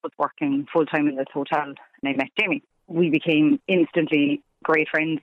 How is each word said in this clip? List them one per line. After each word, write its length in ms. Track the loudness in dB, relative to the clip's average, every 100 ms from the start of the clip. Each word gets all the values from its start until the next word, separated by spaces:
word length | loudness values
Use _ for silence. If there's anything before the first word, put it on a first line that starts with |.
was 80 | -12 -6
working 500 | -6 -2 -2 -2 0
full 120 | 0 0
time 220 | 0 0
in 80 | -2
this 120 | -6
hotel 300 | -6 -4 -4
and 120 | -4 -12 -20 _
I 80 | -4 -4
met 140 | -4 -4
Jamie. 260 | -2 -4 _ _ _
We 220 | 0 2
became 520 | 2 2 4 4 2 0
instantly 720 | 0 2 0 0 2 2 -2 _ _
great 280 | -2 0 0
friends 320 | -2 -2 -4